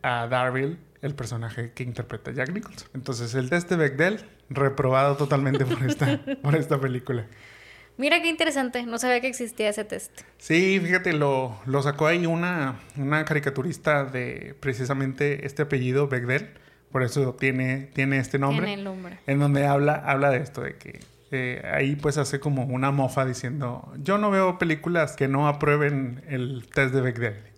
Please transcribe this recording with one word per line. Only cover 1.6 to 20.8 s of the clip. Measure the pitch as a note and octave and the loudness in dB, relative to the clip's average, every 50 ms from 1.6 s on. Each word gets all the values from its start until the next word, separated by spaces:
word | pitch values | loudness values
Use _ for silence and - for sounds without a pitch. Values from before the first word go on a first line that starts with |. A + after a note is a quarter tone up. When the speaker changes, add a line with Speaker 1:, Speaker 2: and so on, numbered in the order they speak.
| A#2+ A#2 - | -8 -8 -8
Speaker 1:
que | - B2+ | -10 -8
interpreta | B2 A#2 - A2 - A#2+ A2 - C3 | -8 -6 -8 -8 -8 -10 -10 -10 -8
Jack | B2 C3 B2+ C#3+ | -6 -4 -4 -4
Nicholson. | F3 G#3+ A#3+ - - - - - - | -4 -6 -8 -10 -14 -18 -18 -14 -12
Entonces | C3+ A#2 - B2+ A2+ A#2+ A2+ B2 | -10 -8 -6 -6 -6 -4 -4 -2
el | C3+ B2+ B2+ | -2 0 0
test | E3+ F3 F3 - | 0 0 0 0
de | F#3+ | 2
Bechdel | E3 D#3 C#3 C3+ C3+ E3 F#3 G#3+ G#3 - - - - _ - | 2 2 2 2 2 2 2 2 -2 -6 -14 -20 -20 _ -6
reprobado | C3 C3+ C#3 C3+ C3+ - C3+ B2+ C3 C3 C#3 C#3+ C#3+ | 0 2 2 2 2 2 2 4 4 6 6 4 4
totalmente | C#3 D3 A#2+ C#3+ C3+ C#3 C3+ C3+ C3 C3+ | 2 0 2 2 2 2 2 2 2 2
por | B2+ E4 A#2 C3+ F#3+ | 0 0 0 0 0
esta, | G3 - D3 C3 - D3 - C4+ | 0 2 2 2 2 0 -2 -4
<laughs> | C#4 - | -6 -2
por | - C#3+ D3 | 0 2 2
esta | D#3+ D3 - D3+ C3+ | 2 2 2 0 0
película. | C3+ C3 B2 B2+ - - B2+ A#2+ G#2+ - - - - - - - - - - - - - _ - | 0 0 -2 -4 -4 -4 -4 -4 -4 -8 -12 -20 -20 -20 -20 -20 -20 -20 -20 -20 -20 -16 _ -2
Speaker 2:
Mira | C4 D4 E4 F4 | 0 2 2 2
qué | E4 E4 | 2 0
interesante, | D#4+ D#4+ E4 D#4+ C4+ C#4 C4 B3 B3 B3 A#3+ | 0 0 0 0 0 0 -2 -2 -2 -6 -6
no | A#3 A#3 A#3 | -6 -4 -2
sabía | B3+ B3+ B3 A#3+ | 0 2 2 2
que | A#3+ C4 | 0 -2
existía | B3 B3+ A#3+ A3 - - G#3+ G#3+ | -4 -6 -8 -8 -4 -2 -2 0
ese | G#3 G#3+ G#3 | 0 -2 -4
test. | G#3 - F#3 - - _ - - - - _ | -6 -8 -10 -10 -12 _ -20 -20 -20 -20 _
Speaker 1:
Sí, | - - D#3+ E3+ F#3+ F#3+ F#3+ F#3+ E3+ | -2 2 4 4 4 4 4 2 2
fíjate, | E3+ F#3 F#3 F#3 F#3 D#3+ | 2 2 2 2 2 2
lo, | D3+ D3 C#3 C3 C3 C3 B2 A2 G2+ - | 2 2 2 2 2 0 -2 -6 -8 -4
lo | C3 C3 C#3 C3+ | -2 0 0 2
sacó | C#3+ C#3 C#3 D#3 D#3 | 0 0 2 2 2
ahí | E3+ F3 F3 | 2 2 2
una, | E3 E3 E3 E3+ F3+ F3+ E3 C#3 C3 B2+ - - - - C#3+ | 0 0 0 -2 -2 -2 -2 -2 -2 -4 -6 -12 -12 -8 -4
una | C#3 C#3 D3+ D#3 D#3 | -2 0 0 0 0
caricaturista | - D#3 D3 D3 C#3+ - G3 F#3 F3+ C#3+ - - D#3+ D3+ C#3+ C#3 | 0 0 -2 0 -2 -2 -2 -2 -4 -4 -4 0 2 2 2 2
de | B2+ B2+ B2+ B2 B2 - - - - C#3 - | -2 -4 -6 -6 -6 -6 -10 -12 -14 -14 -8
precisamente | - C#3 B2 A#2 B2+ A#2+ C#3 C3+ C3+ C3 C3 - D3 C#3+ C#3+ C#3+ C#3 | -4 -4 -4 -2 -2 -2 -2 -2 -2 -2 -2 0 0 0 0 -2 -6
este | C#3 - - | -6 -4 -2
apellido, | D3 D3 D3 C3 B2+ B2+ B2+ C#3 D3 C3+ | -2 0 0 0 2 2 2 2 2 2
Bechdel, | B2+ B2 A#2+ A#2+ C3 C#3+ - - - - - - - _ _ _ | 0 0 0 0 0 0 -2 -4 -14 -20 -20 -20 -20 _ _ _
por | - C3 B2+ | -2 0 0
eso | A#2 - C#3+ C3+ B2+ A#2+ | 0 2 2 0 0 0
tiene, | - C3+ C3+ B2+ B2+ C3 B2+ C3 C3+ C#3 C#3 - | 0 0 0 2 2 0 0 0 -2 -4 -4 -2
tiene | C3+ C3+ C3+ C#3 C3+ | 0 2 2 2 2
este | B2 - - C#3 | 0 0 0 0
nombre. | C3+ C#3 C#3+ D#3 F3+ | 2 2 2 2 0
Speaker 2:
Tiene | G3+ G3+ G3 | -2 -2 -4
el | G3 | -6
nombre. | G3 F#3+ F#3 F#3 F3 F#3 - - - | -8 -8 -10 -12 -14 -16 -10 -4 0
Speaker 1:
En | C#3 C#3+ | 2 4
donde | C#3+ C#3+ C#3+ C#3 C#3+ | 4 4 4 4 4
habla, | C#3+ C#3 C#3 C#3+ D3 D3+ | 4 4 4 4 2 2
habla | D3+ - C#3+ C#3 C3+ C#3+ C#3+ | 0 0 0 0 2 4 4
de | C3 B2 | 2 2
esto, | C#3 - - - | 0 -4 -8 -8
de | - - - | -8 -8 -10
que, | - | -12